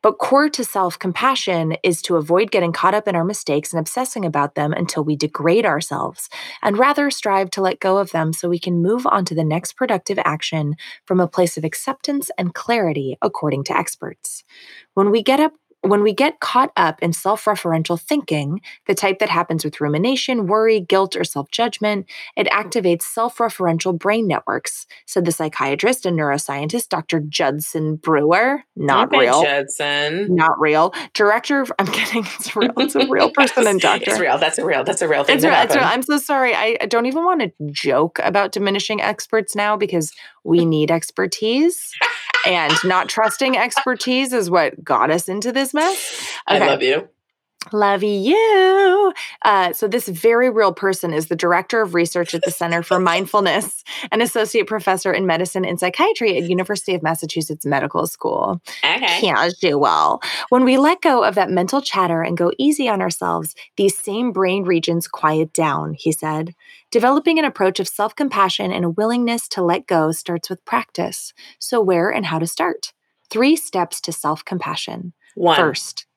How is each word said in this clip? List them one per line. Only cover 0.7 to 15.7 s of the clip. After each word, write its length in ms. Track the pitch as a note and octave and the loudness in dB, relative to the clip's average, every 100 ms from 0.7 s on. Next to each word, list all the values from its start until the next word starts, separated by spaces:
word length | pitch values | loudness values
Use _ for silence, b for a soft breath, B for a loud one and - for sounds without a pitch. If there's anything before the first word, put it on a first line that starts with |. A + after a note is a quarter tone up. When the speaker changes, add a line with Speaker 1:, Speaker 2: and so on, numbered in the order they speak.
| G3+ F#3 - F#3 E3+ B3+ C4 - E3+ D#3+ - | -2 -2 -2 -6 0 0 0 -2 -2 -2 0
Speaker 1:
is 180 | F#3+ E3 | 0 0
to 120 | - F3 | 0 0
avoid 340 | D3+ F3+ G#3+ | 2 2 2
getting 220 | G#3 E3+ | 0 0
caught 240 | E3 F3+ G#3 | 0 0 2
up 120 | G#3+ | 0
in 80 | F3 | 0
our 80 | E3+ | -2
mistakes 460 | G#3 - D3 D3+ | -4 -2 -2 -2
and 80 | E3 | -6
obsessing 460 | D#3 - B3+ A#3+ F3 | -4 -4 -4 -4 -4
about 300 | D#3 E3+ - | -2 -2 -2
them 180 | D3+ | -2
until 300 | D#3+ F3 - | -2 -4 -4
we 120 | D3 D3 | -2 -2
degrade 500 | D3+ - D3+ F3+ A3 | -2 -2 2 2 2
ourselves, 640 | D3 - C#3 - - - B B B | 0 -2 -6 -6 -8 -16 B B B
and 140 | - G3+ | -2 2
rather 320 | C4 D4 C#4+ | 2 2 0
strive 400 | - G#3+ G3 F#3+ | -2 0 0 0
to 100 | G3+ | 0
let 180 | F#3+ - | -2 0
go 180 | F#3+ G3 | 0 0
of 140 | F#3+ | 0
them 220 | E3 D#3+ | -2 -2
so 160 | D#3+ F3 | -2 -2
we 80 | F3 | -2
can 220 | F3+ F3 | 0 0
move 240 | E3+ A#3+ B3 | 2 0 0
on 200 | G3+ F3+ | 0 0
to 100 | D#3+ | -2
the 80 | |
next 300 | D#3+ D#3+ - | 0 -2 -4
productive 440 | - B3+ F#3+ - G3 - | -6 -2 -2 -2 -6 -4
action 500 | G#3 - D#3+ D3 D#3 B B _ | -6 -4 -4 -4 -6 B B _
from 140 | F#3 | 0
a 80 | F3 | 0
place 280 | - F3 - | 2 0 0
of 60 | |
acceptance 680 | D#3 - - C4+ - C#4+ C#4 - | -6 -6 -8 -6 -4 -4 -6 -6
and 180 | F3+ - | -6 -6
clarity, 600 | - A#3 F3+ D3 C3+ C3+ | -2 0 0 -2 -4 -4
according 420 | C3+ - D3+ C#3 C3+ | -4 -2 -4 -2 -2
to 120 | - | -2
experts. 680 | - - - - - - _ B B B B - | -4 -8 -14 -12 -14 -14 _ B B B B 0
When 160 | G3+ | 2
we 100 | A3+ | 2
get 180 | G#3+ C4+ | 2 2
up, 140 | D#4 _ _ | 2 _ _